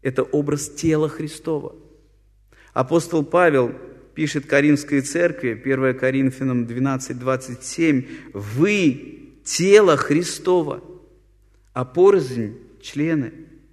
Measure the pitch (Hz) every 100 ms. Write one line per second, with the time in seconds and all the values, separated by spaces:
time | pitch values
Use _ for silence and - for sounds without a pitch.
0 | 135 131 127 147 147 147 147 - 160 156
1 | 156 151 156 - - 151 - - - _
2 | _ _ _ _ _ _ _ - 131 170
3 | 165 165 143 170 175 143 120 - - -
4 | - - 151 147 - 143 147 147 143 143
5 | 135 170 175 170 127 110 135 135 131 127
6 | 127 135 135 131 135 123 117 120 135 131
7 | 131 127 127 131 131 120 - - 165 139
8 | 123 - - 98 104 117 185 208 165 127
9 | - - - - - - 185 208 196 143
10 | - 147 175 - - 180 151 - - -
11 | _ _ _ _ _ _ _ 127 127 170
12 | 190 196 135 123 107 117 - - - 139
13 | 156 160 120 - - - _